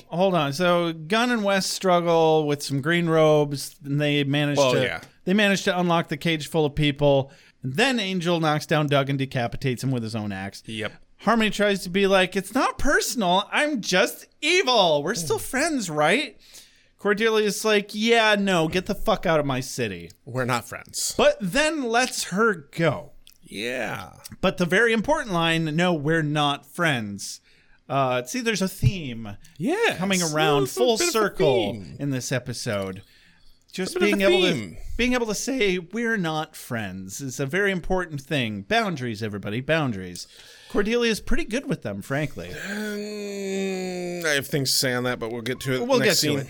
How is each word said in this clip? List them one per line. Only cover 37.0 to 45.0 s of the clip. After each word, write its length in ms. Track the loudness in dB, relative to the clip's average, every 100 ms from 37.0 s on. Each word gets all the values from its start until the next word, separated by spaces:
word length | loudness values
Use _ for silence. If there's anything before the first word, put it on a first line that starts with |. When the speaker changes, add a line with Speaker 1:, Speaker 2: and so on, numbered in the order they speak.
| -10 -10
Speaker 1:
is 180 | -10 -6
a 60 | -2
very 240 | 0 0
important 480 | 0 -2 -2 -2 -8
thing. 420 | -4 -2 -2 -4 0
Boundaries, 540 | 0 0 -2 -6 -6
everybody, 400 | -6 -6 -6 -6
boundaries. 640 | 0 0 0 -4 -8 -12 -16 -20 -20 -20 -4
Cordelia's 520 | -2 0 2 2 0
pretty 240 | 0 0 0
good 200 | -4 -4
with 140 | -6
them, 220 | -6 -8
frankly. 480 | -4 -4 -4 -6 -10
Speaker 2:
Um, 1800 | -10 -8 -8 -6 -8 -10 -10 -10 -8 -6 -4 -4 -4 -6 -6 -6 -4 0
I 40 |
have 120 | 0 0
things 240 | -2 0
to 60 | 0
say 160 | 0
on 100 | 0